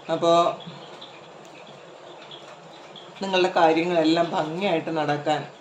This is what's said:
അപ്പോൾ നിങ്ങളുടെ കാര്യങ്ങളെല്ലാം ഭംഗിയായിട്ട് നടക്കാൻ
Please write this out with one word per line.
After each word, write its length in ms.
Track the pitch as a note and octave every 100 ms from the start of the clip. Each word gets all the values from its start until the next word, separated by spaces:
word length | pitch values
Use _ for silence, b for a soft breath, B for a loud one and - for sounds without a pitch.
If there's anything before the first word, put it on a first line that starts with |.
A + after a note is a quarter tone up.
| -
അപ്പോൾ 260 | D#3+ E3+ E3+ F3 - - - - - - - - - - - - - - - - - - - - - - - - - - -
നിങ്ങളുടെ 300 | G3 F#3 F3+ F#3
കാര്യങ്ങളെല്ലാം 680 | E3 D#3+ F3 E3+ D#3 E3+ E3
ഭംഗിയായിട്ട് 680 | F#3+ D#3 E3 G3+ E3 D3 D#3+
നടക്കാൻ 500 | D3 D3 D3+ D3 D3 -